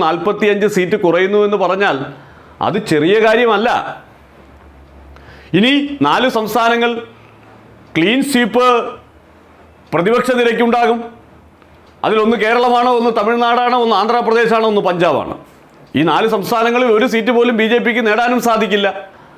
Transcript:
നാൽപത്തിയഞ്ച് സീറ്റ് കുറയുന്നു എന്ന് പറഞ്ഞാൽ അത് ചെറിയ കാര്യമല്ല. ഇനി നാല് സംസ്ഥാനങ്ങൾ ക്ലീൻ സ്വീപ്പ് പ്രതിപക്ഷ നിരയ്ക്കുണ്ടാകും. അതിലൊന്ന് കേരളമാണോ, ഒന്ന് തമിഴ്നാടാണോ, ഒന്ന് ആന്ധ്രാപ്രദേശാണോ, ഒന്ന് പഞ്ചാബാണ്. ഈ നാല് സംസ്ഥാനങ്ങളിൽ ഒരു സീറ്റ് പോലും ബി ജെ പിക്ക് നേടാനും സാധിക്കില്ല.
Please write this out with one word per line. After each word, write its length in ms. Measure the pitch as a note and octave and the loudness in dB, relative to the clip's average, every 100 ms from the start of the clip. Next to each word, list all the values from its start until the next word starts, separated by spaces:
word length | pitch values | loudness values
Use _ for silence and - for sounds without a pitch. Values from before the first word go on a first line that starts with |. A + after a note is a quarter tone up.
നാൽപത്തിയഞ്ച് 680 | D#3+ E3+ F3 G3+ G#3 G3+ G3+ | 0 -2 -2 -2 0 0 0
സീറ്റ് 300 | F#3 F3+ G#3+ | 0 -2 0
കുറയുന്നു 400 | E3+ E3+ F#3+ G#3 G#3 | 0 2 2 2 0
എന്ന് 120 | G3+ | 0
പറഞ്ഞാൽ 400 | F#3 F#3+ G3 C#3 C#3+ - - - - - | -2 0 -2 -2 -8 -14 -20 -20 -18 -6
അത് 160 | G#2 G#3 - | -4 -4 -2
ചെറിയ 300 | D#3 D#3 G#3+ | 0 2 2
കാര്യമല്ല. 500 | A3 A3+ A#3+ G3+ A#3 C3 - - - - - - - - - - - - - - - - - | 2 2 2 0 0 -2 -4 -12 -20 -20 -20 -20 -20 -20 -20 -20 -20 -20 -20 -20 -20 -20 -4
ഇനി 440 | E3 A#3 C#4+ C#4+ - | 0 2 0 -2 -2
നാല് 280 | C#3+ F3 B3+ | 0 0 0
സംസ്ഥാനങ്ങൾ 600 | A#3+ G#3+ A#3+ A#3 A#3 A#3+ A#3 - - - - - - - - - - | -2 -2 0 0 0 -2 -4 -10 -20 -20 -20 -20 -20 -20 -20 -8 -2
ക്ലീൻ 220 | F3 B3+ | 0 0
സ്വീപ്പ് 420 | C#4 B3 A#3 A#3+ B3 A#3+ - - - - - - - - - - - | 0 0 0 2 2 2 -2 -12 -20 -20 -20 -20 -20 -20 -20 -20 -6
പ്രതിപക്ഷ 380 | D3+ F3 A#3+ B3 | -2 0 0 0
നിരയ്ക്കുണ്ടാകും. 680 | B3 A#3 A3+ A#3 A#3+ A#3 A#3 A3+ - - - - _ - - - - | 0 0 0 0 2 0 -2 -6 -18 -20 -20 -20 _ -20 -20 -20 -8
അതിലൊന്ന് 340 | - A3 G#3+ A3+ | -2 0 0 0
കേരളമാണോ, 540 | G#3+ A#3+ B3 A#3+ B3 A#3+ | 0 0 2 2 2 0
ഒന്ന് 140 | A#3 A3 | 0 0
തമിഴ്നാടാണോ, 640 | G#3 A#3 A#3+ A#3+ B3 B3 | 0 0 0 0 0 0
ഒന്ന് 140 | A#3 G3+ | 2 0
ആന്ധ്രാപ്രദേശാണോ, 720 | A3 A#3+ A3 A3+ A3 A3+ A3 | 0 0 0 2 2 2 0
ഒന്ന് 140 | G#3 | 0
പഞ്ചാബാണ്. 540 | F#3 F3+ E3+ C3 E2+ - - - - - - B2+ | 0 0 0 0 -4 -10 -16 -20 -20 -20 -6 -2
ഈ 80 | |
നാല് 240 | D#3+ D#3 A3 | 0 0 0
സംസ്ഥാനങ്ങളിൽ 600 | A3 F#3 A3+ A3+ A#3+ B3+ | -2 -2 -2 0 2 2
ഒരു 200 | G#3+ A#3+ | 2 2
സീറ്റ് 240 | A3+ A3 | 0 0
പോലും 260 | A#3+ A#3+ A3+ | 2 2 2
ബി 100 | A3 | 2
ജെ 100 | A#3+ | 2
പിക്ക് 260 | A3 A#3 A3+ | 0 0 0
നേടാനും 320 | G#3+ A#3+ B3 | 0 0 0
സാധിക്കില്ല. 460 | A3+ A3 G#3 G3+ G3 F#3+ - - - | 0 0 0 0 -2 -4 -12 -20 -20